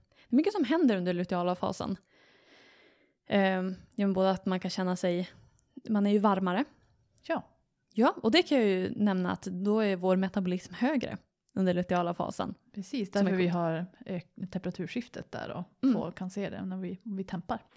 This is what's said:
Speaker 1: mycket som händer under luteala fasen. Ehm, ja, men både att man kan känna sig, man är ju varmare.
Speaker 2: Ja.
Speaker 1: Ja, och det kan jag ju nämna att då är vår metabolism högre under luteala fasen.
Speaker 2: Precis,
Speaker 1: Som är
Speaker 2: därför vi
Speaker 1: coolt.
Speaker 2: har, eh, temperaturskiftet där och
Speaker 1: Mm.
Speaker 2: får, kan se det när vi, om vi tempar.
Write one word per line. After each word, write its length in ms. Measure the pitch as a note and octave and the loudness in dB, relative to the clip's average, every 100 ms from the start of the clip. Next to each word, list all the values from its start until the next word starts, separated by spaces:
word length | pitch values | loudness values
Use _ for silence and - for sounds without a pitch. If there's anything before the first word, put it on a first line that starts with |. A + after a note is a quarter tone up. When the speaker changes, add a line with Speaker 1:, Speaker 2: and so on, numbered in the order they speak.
| _ _ - | _ _ 0
Speaker 1:
mycket 260 | B3 F#4 | 2 2
som 100 | G#4 | 2
händer 320 | A#3 E4 C4+ G3 | 2 4 4 4
under 160 | F3+ | 0
luteala 420 | F3 F3+ F3+ F3 F3+ | 0 0 0 0 0
fasen. 420 | - F3+ - F#3+ _ _ _ _ _ - - _ _ _ _ _ - | -2 -4 -6 -6 _ _ _ _ _ -20 -20 _ _ _ _ _ 0
Ehm, 480 | G3+ F#3+ F#3 F#3 F#3 - - | 2 4 2 -2 -6 -10 -2
ja, 120 | G3+ | 0
men 60 | |
både 180 | F#3 F#3+ | 2 2
att 140 | F#3 F#3+ | 2 0
man 140 | F#3 | -2
kan 120 | F#3 | -2
känna 240 | - F3+ F3+ | -2 -2 0
sig, 340 | F3+ F3 F#3 - - _ _ - - | 0 0 -4 -10 -20 _ _ -14 -2
man 180 | G#3 G3+ | 0 4
är 40 | |
ju 80 | G#3 | 4
varmare. 460 | G#3 F#3+ F#3+ F#3 D4+ _ _ _ _ _ | 4 2 2 0 -2 _ _ _ _ _
Speaker 2:
Ja. 300 | - C#4 - _ _ _ _ | -6 -6 -6 _ _ _ _
Speaker 1:
Ja, 220 | - B3+ - | 2 2 2
och 80 | A3 | 2
det 120 | D#4+ | 4
kan 140 | F4 C4+ | 4 4
jag 100 | G#3+ | 4
ju 260 | F#3 F#3 - | 2 0 0
nämna 360 | G#3 F#3 F3+ | 2 2 0
att 100 | F#3 | -2
då 360 | F#3+ F3+ G3+ G#3+ | -4 -4 0 2
är 160 | G#3 F#3 | 2 0
vår 200 | F#3 F#3 | 2 2
metabolism 580 | F#3+ G3+ F3+ F#3 - | 2 0 -2 -2 -6
högre 440 | F3+ B3+ C#4+ - - _ _ _ | -2 0 0 -2 -8 _ _ _
under 200 | - F#3 | 0 2
luteala 400 | F3 F3 F3+ F3 | 2 2 0 0
fasen. 400 | F3 - - - - _ | -2 -4 -4 -6 -8 _
Speaker 2:
Precis, 380 | G3+ F#3 C4 F#3+ | -14 -8 -6 -2
Speaker 1:
Som 80 | G3+ | 2
är 40 | |
Speaker 2:
därför 140 | F#3+ F#3 | 2 4
vi 60 | |
Speaker 1:
coolt. 100 | F3 | 2
Speaker 2:
har, 320 | F3 E3 D#3+ F3+ - - | 2 0 -2 -6 -10 -10
eh, 160 | F3+ - - F#3+ | -10 -10 -12 -8
temperaturskiftet 800 | F3+ F3+ F3 E3 A#3+ - - - | -6 -6 -6 -6 -6 -8 -12 -12
där 200 | - - | -10 -8
och 120 | - F3+ _ | -8 -10 _
Speaker 1:
Mm. 120 | C4+ G3+ | 0 2
Speaker 2:
får, 160 | - | -2
kan 180 | - F#3 | -8 -8
se 200 | G3+ G3 | -6 -6
det 160 | - F#3+ | -6 -8
när 120 | F#3 | -6
vi, 240 | F3+ F#3 A3+ | -8 -8 -10
om 100 | F#3+ | -8
vi 80 | |
tempar. 360 | F#3 F3 - A3+ - | -6 -8 -6 -8 -10